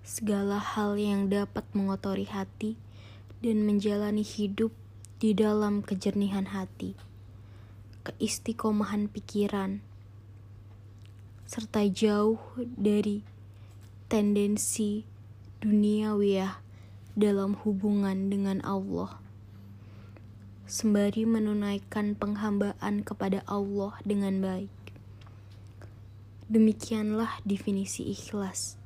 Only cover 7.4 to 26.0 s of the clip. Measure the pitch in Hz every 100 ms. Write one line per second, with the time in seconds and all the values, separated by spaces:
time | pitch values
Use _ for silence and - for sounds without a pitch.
7.4 | - - - - - - - - 214 -
8.4 | - 226 220 208 202 208 208 208 - 202
9.4 | 208 202 190 202 - - - - - -
10.4 | - - - - - - - - - -
11.4 | - - 220 214 202 185 220 208 214 220
12.4 | - 254 240 247 202 208 208 202 - -
13.4 | - - - - - - - 226 208 202
14.4 | 202 208 - - 208 208 220 - - -
15.4 | - - 214 208 208 214 214 208 202 190
16.4 | 190 - - - - - - - 208 196
17.4 | 196 202 220 196 208 202 196 190 196 202
18.4 | 196 190 - 196 196 175 196 - - -
19.4 | - - - - - - - - - -
20.4 | - - - - 220 202 202 214 220 226
21.4 | 214 208 202 202 202 214 208 208 202 208
22.4 | 214 202 202 - 208 208 208 202 196 190
23.4 | - 202 202 202 196 - 202 208 196 190
24.4 | 190 185 196 - - - - - - -
25.4 | - - - - - -